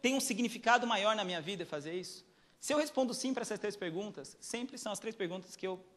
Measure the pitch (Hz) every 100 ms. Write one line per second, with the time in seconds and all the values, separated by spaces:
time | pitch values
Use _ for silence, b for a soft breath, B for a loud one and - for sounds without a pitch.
0 | 240 269 254 214 240 - - 240 240 220
1 | 202 220 190 180 156 202 170 156 143 175
2 | - - - b b b - 294 302 -
3 | 262 220 254 254 233 208 214 202 180 165
4 | 208 170 135 - - 226 247 262 - 196
5 | 220 220 180 185 185 - 190 185 -